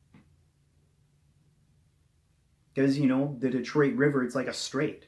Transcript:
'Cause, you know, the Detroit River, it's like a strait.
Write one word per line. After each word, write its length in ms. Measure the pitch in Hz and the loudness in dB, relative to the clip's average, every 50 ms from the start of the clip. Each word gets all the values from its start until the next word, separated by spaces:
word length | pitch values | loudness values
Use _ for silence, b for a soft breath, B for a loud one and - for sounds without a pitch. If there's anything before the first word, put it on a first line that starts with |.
| _ _ _ - _ _ _ _ _ _ _ _ _ _ _ _ _ _ _ _ _ _ _ _ _ _ _ _ _ _ _ _ _ _ _ _ _ _ _ _ _ _ _ _ _ _ _ _ _ _ _ _ _ _ _ | _ _ _ -20 _ _ _ _ _ _ _ _ _ _ _ _ _ _ _ _ _ _ _ _ _ _ _ _ _ _ _ _ _ _ _ _ _ _ _ _ _ _ _ _ _ _ _ _ _ _ _ _ _ _ _
'Cause, 240 | - 135 139 135 143 | 0 2 2 2 4
you 80 | 143 | 2
know, 300 | 127 131 131 139 143 143 120 | 2 2 2 0 -2 -4 -4
the 120 | 131 127 | -4 -2
Detroit 440 | 123 131 117 - - 151 143 139 117 | -2 -2 -4 -2 2 2 2 2 2
River, 300 | 120 139 151 139 135 123 | 2 2 2 2 0 -2
it's 100 | 123 123 | -2 -2
like 140 | 135 127 120 | -4 -4 -4
a 40 | 113 | -6
strait. 540 | - - - - 131 156 - 95 - - | -8 -10 -6 -4 -4 -4 -4 -4 -8 -16